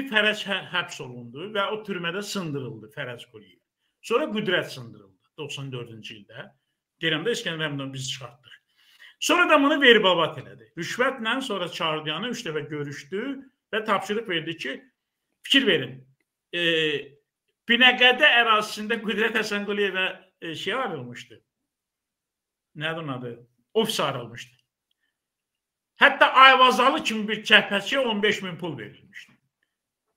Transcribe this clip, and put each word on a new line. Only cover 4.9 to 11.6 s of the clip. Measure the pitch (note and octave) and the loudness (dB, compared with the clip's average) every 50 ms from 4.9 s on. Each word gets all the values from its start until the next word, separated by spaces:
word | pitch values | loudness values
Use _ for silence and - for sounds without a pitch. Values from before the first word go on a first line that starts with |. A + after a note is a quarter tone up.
| G#2 G2+ G2+ G2 _ _ _ _ _ | -18 -20 -20 _ _ _ _ _ _
doxsan | - D3+ C#3 - C#3 C#3 C#3 | -14 -12 -12 -10 -12 -10 -10
dördüncü | B2+ A#2+ A#2 A2 A2+ A2 G#2 - A2+ | -10 -10 -12 -14 -16 -16 -16 -18 -18
ildə. | G#2+ G2+ - A2 B2+ - - _ _ _ _ _ _ _ _ _ _ | -18 -20 -20 -20 -20 -20 -20 _ _ _ _ _ _ _ _ _ _
Deyirəm | E3 D#3+ D#3 D3 F3 | -2 -2 0 0 0
də, | A3+ | -2
İskəndər | A#3 - - F3 E3 D#3 D#3+ D3+ | -2 -2 -4 -6 -6 -4 -4 -4
Həmidov | C#3+ C#3 C3+ C3+ C3+ | -4 -6 -8 -8 -8
bizi | C3 C3 - | -8 -8 -8
çıxartdıq. | - - C3 B2 - _ _ - - - _ _ _ _ _ _ _ _ - - _ _ | -10 -10 -12 -16 -18 _ _ -20 -20 -20 _ _ _ _ _ _ _ _ -20 -20 _ _
Sonra | - - D#4 F4 F4 E4+ | 0 2 4 4 6 6
da | D#4+ D4 C#4 | 6 6 6
bunu | C#4+ D#4 C#4+ | 4 4 6
veribabat | C#4 A#3 A#3 G#3+ F#3 F#3 F3+ E3 D#3+ C#3+ - | 8 8 8 8 8 4 4 4 2 0 -2
elədi. | C3 A2+ - - - - - _ | -8 -14 -16 -20 -20 -20 -18 _
Rüşvətlə | E3 E3+ - - - B3 C4+ B3+ A#3+ A3 A3 A#3+ C4+ | -10 -10 -8 -2 -2 0 -2 -2 -2 -4 -4 -4 -4
sonra | C4+ - G3+ F#3+ | -4 -4 -6 -6